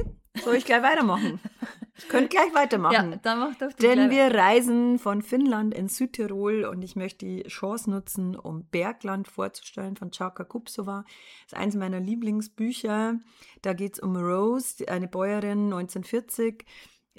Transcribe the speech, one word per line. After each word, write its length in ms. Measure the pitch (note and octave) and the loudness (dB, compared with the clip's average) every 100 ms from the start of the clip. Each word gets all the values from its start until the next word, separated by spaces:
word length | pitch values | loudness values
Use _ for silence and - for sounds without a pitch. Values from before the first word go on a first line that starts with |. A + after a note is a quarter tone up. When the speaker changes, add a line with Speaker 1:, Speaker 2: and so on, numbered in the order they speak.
| - - _ A3 | 0 -6 _ -8
Speaker 1:
soll 120 | A#3+ A#3+ | 0 0
ich 100 | B3+ | 4
gleich 180 | A#3+ | 4
weitermachen? 560 | C4 D#4 A3+ F#3 G3+ E3+ - | 4 4 2 2 -2 -4 -12
Speaker 2:
<laughs> 40 | - - - - - | -12 -14 -14 -18 -18
Speaker 1:
Ich 100 | - | 0
könnte 200 | A#3 C4+ | 2 4
gleich 220 | F#4 E4+ D#4+ | 4 4 4
weitermachen. 560 | C#4+ G#3 E3 A3 F3 | 2 2 4 4 2
Speaker 2:
Ja, 60 | E3 | -2
dann 220 | A3+ A3+ | -2 -2
mach 160 | C4+ B3+ | -2 -4
doch 160 | C4+ | -8
du 20 | - | 2
Speaker 1:
Denn 320 | A#3 B3+ C4 | 4 6 6
Speaker 2:
gleich 40 | |
Speaker 1:
wir 140 | C4+ C4+ | 6 6
Speaker 2:
weiter. 100 | A3+ | 8
Speaker 1:
reisen 580 | F#3 A#3 B3 A#3+ A#3+ B3 | 8 6 6 2 4 2
von 240 | G#3 G3+ | 2 -2
Finnland 500 | - B3+ C#4 A3 G#3+ | 0 2 2 2 0
in 140 | - F#3+ | -2 -4
Südtirol 760 | - B3+ - G#3 G3 G3+ G#3+ | -4 -4 -4 -6 -2 0 0
und 180 | G3+ F3+ | -2 -6
ich 140 | F#3 G3 | -8 -8
möchte 300 | F#3 - F#3+ | -8 -10 -10
die 180 | F#3 | -8
Chance 480 | - - G3 A3 G#3+ | -10 -8 -6 -4 -2
nutzen, 440 | G3 - - F#3 F#3 | -4 -4 -6 -4 -6
um 280 | - D#3+ E3+ | -8 -10 -6
Bergland 640 | F3+ F#3 A#3 G3+ G3 G3 | -4 -4 -4 -8 -6 -8
vorzustellen 680 | - G3 - - - F#3+ G3 | -6 -8 -8 -18 -12 -10 -10
von 120 | F3+ | -12
Czarka 340 | - F3+ - | -8 -10 -10
Kupsova. 600 | F3+ A#3+ A#3 - G3 G3+ G#3 - - - | -12 -12 -12 -10 -8 -8 -12 -20 -20 -20
Das 80 | - | -16
ist 80 | - | -6
eins 160 | G3 G3+ | -4 -4
meiner 240 | F#3+ F#3 | -4 -6
Lieblingsbücher. 1200 | F#3 A#3 A3 G#3+ G#3+ - A3 B3 A3 G#3+ A3 A#3 - _ - - | -4 -4 -2 -4 -4 -6 -6 -4 -4 -2 -2 -4 -8 _ -20 -10
Da 120 | F#3+ | -6
geht's 260 | F3+ G3 - | -4 -6 -6
um 160 | - F#3 | -4 -2
Rose, 720 | F3 F#3 G#3 B3 B3+ - - | 0 0 0 0 -4 -8 -6
eine 200 | F3+ F3+ | -4 -4
Bäuerin, 600 | F#3 F#3+ G#3 G3+ G#3 G#3 | -4 -2 -2 -2 -2 -2
neunzehnhundertvierzig, 960 | F#3 F3+ G3 F#3 A#3 A#3+ - A3+ A3 - - - _ _ | -2 -6 -8 -6 -6 -6 -4 -4 -4 -16 -20 -20 _ _